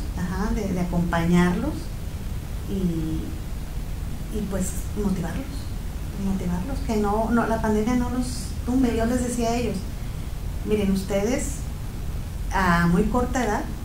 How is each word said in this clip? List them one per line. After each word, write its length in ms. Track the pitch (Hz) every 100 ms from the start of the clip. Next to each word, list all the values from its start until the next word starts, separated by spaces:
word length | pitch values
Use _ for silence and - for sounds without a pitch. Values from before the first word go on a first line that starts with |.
| - 185
ajá, 320 | 175 175 220
de, 180 | 233 196
de 80 | 180
acompañarlos 920 | 175 175 170 170 170 175 180 180 277 - - - - - - - - - -
y, 520 | 196 175 165 156 156 - - - - - - - - - - - 214
y, 40 | 190
pues, 160 | 190 185 - - 214
motivarlos, 420 | 202 185 165 262 262 - - - - - - 196
motivarlos, 540 | 196 190 175 175 269 - -
que 100 | 214
no, 340 | 208 208 220
no, 160 | 233 214
la 140 | 226
pandemia 340 | 220 214 214 247
no 140 | 240
los 160 | 247 - - - - 240
tumbe. 300 | 262 240 226
Yo 100 | 233
les 160 | 254
decía 260 | 240 214 233
a 60 | 240
ellos, 200 | 220 190 - - - - - - - - 208
"Miren, 240 | 214 196
ustedes 640 | 190 - 196 208 285 - - - - - - - - - - -
a 340 | 202 185 170 175
muy 180 | 185
corta 400 | 214 247 247 226
edad 200 | 220 226 - -